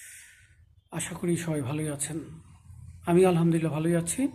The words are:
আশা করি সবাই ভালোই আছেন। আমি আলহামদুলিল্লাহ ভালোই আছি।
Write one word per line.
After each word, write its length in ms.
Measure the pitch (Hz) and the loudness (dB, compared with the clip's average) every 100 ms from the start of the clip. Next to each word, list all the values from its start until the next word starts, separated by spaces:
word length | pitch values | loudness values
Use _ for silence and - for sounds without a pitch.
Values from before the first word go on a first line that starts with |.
| - - - - - _ _ _ _ | -20 -20 -20 -20 -20 _ _ _ _
আশা 240 | 170 - 170 | -8 -8 -4
করি 220 | 175 170 | -2 -2
সবাই 240 | 170 151 | -2 -4
ভালোই 280 | 123 151 156 | -2 -4 -4
আছেন। 280 | 143 - 160 135 - - - - - - - - | -6 -6 -8 -10 -16 -20 -20 -20 -20 -20 -8 2
আমি 200 | 170 185 | 6 6
আলহামদুলিল্লাহ 480 | 170 170 165 156 | 6 4 2 0
ভালোই 220 | 147 160 170 | 0 0 0
আছি। 320 | 170 - 277 | 0 -2 -2